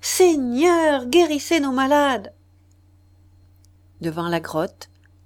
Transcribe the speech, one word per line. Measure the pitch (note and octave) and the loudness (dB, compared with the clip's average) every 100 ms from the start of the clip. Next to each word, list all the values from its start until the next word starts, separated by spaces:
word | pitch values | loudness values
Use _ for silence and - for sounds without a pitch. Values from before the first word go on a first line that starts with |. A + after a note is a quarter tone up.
Seigneur, | - - F#4 D4+ B3 A#3+ F4 E4+ D#4 C#4 B3 | -6 2 2 2 -2 0 2 4 2 0 2
guérissez | E4 D#4+ D4 - E4 | 2 2 0 -2 -2
nos | C#4 | 0
malades ! » | B3+ C4+ D4 C#4+ A#3 - - _ _ _ _ _ _ _ _ _ _ _ _ _ _ _ - | -2 2 2 2 -2 -8 -20 _ _ _ _ _ _ _ _ _ _ _ _ _ _ _ -12
Devant | E3 D#3+ E3+ | -8 -6 -4
la | E3+ | -6
grotte, | D#3+ D#3 D3 - - _ _ _ | -4 -6 -6 -10 -20 _ _ _